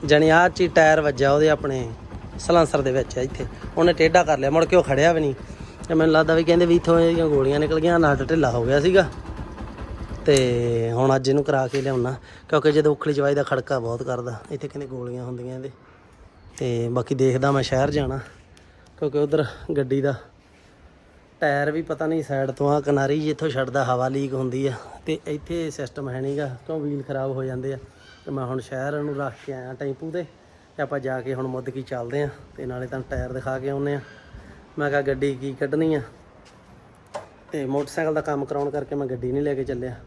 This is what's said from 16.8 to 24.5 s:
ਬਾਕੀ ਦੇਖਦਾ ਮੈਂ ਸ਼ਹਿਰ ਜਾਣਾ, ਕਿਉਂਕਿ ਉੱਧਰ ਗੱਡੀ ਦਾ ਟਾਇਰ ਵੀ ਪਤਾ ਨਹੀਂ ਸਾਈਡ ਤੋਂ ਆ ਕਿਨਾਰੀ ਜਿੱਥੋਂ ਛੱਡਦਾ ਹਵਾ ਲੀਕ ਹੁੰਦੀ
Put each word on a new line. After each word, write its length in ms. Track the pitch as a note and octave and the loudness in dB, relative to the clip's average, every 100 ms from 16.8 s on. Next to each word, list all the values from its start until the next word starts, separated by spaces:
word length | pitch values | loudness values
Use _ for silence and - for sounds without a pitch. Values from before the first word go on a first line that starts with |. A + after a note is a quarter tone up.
| A#2 | 0
ਬਾਕੀ 260 | B2 A#2+ | -2 -2
ਦੇਖਦਾ 360 | C3 C3 B2+ C#3 | 2 2 4 2
ਮੈਂ 100 | C#3 | 2
ਸ਼ਹਿਰ 280 | A#2+ C3 C#3+ | 2 0 0
ਜਾਣਾ, 280 | C#3+ C3+ C3 - - - - - - - - | 0 -2 -4 -10 -20 -20 -20 -20 -20 -20 -6
ਕਿਉਂਕਿ 200 | D3+ C#3+ | -2 0
ਉੱਧਰ 260 | D3 D#3 C#3 - - D3+ | 2 2 0 -4 -6 -2
ਗੱਡੀ 240 | C3 C#3 | 0 0
ਦਾ 140 | C#3 C3 - _ _ _ - _ - _ _ - _ _ | 0 -4 -10 _ _ _ -20 _ -20 _ _ -20 _ _
ਟਾਇਰ 300 | D#3 C#3+ C#3+ | 0 2 0
ਵੀ 120 | D3+ | -2
ਪਤਾ 240 | D#3+ D#3 D#3 | -4 -4 -2
ਨਹੀਂ 160 | E3 | -2
ਸਾਈਡ 280 | D3 C#3 C3+ | -2 -2 -2
ਤੋਂ 200 | C3 C#3+ | 0 2
ਆ 100 | D3 | 2
ਕਿਨਾਰੀ 400 | C#3+ C#3+ C3+ D3+ | 2 0 2 0
ਜਿੱਥੋਂ 280 | D3+ D3 D#3 | -2 -2 -4
ਛੱਡਦਾ 360 | B2 C3 C3 | -2 -2 0
ਹਵਾ 240 | B2+ B2 B2+ | 0 0 0
ਲੀਕ 260 | C#3 C#3 | -2 -4
ਹੁੰਦੀ 320 | C3 C3 | -4 -4